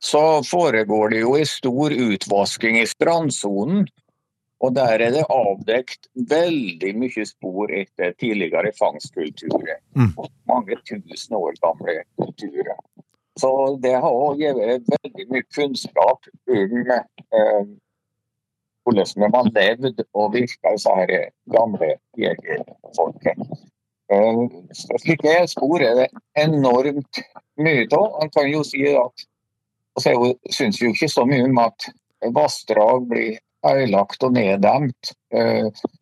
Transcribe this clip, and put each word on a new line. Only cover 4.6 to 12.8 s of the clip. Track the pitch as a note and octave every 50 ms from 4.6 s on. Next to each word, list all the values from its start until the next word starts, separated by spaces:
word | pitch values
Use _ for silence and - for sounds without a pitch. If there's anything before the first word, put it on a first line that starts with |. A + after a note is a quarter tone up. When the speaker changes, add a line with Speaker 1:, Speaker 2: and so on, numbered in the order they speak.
Speaker 1:
og | - C3 B2+
der | C#3 C3 A#2+ A2+ A2 A#2
er | A#2 B2
det | D#3 D#3 -
avdekt | - C3+ A2+ G2+ G2 G2 A2 - A2 B2+ B2+ - - - _ _ -
veldig | B2+ B2 A2+ D3 D#3+ E3+ F3 E3 D3 A#2 F#2+ E2+ D#2+ F2+ G2 G2+
mye | A2+ B2+ B2+ - A2 G#2+
spor | G2 - - - F#2+ F2+ F#2+ G#2 G#2
etter | D#2+ G2 G2 _ _ - F#2 F2+ F2
tidligere | - - A#2 G#2+ G#2 F2+ D#2+ E2+ E2 F2+ G#2+ -
fangstkulturer. | - G#2+ F2+ - - - - - - D#2+ D2 - - - - - - - - - - _ _ -
Speaker 2:
Mm. | C3+ A#2+ G2+ D#2+ - - - _ _ _ -
Speaker 1:
Mange | B2 B2+ A2 F#2+ A#2 - - -
tusen | A2 G#2 F#2 F2 - - - - A2+
år | G#2 F2 D2 - -
gamle | - E2 E2 - - F2 E2+ D#2+ E2+ _ -
kulturer. | - - - - - G#2 - - - - - - -